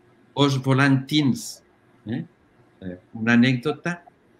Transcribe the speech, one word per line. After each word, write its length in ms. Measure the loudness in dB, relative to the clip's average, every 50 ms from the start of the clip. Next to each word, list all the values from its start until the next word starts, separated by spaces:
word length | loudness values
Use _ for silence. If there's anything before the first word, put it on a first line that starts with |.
| _ _ _ _ _ _ -2
Os 240 | 0 2 2 0 0
Volantins, 1040 | 0 0 2 2 4 4 2 2 0 0 0 0 2 0 0 -2 -6 -14 -18 -20 _ _ _ _ _ _ _ _ -10
né? 220 | -8 -8 -8 -8 -10 _ _ _ _ _ _ _ _ _ -18 -14
Eh, 160 | -14 -14 -16 -16 _ -12
unha 240 | -4 0 2 4 6
anécdota, 640 | 6 4 2 0 -2 -6 -6 -6 -6 -8 -8 -8 -12 -20 _ _ _ _ _ _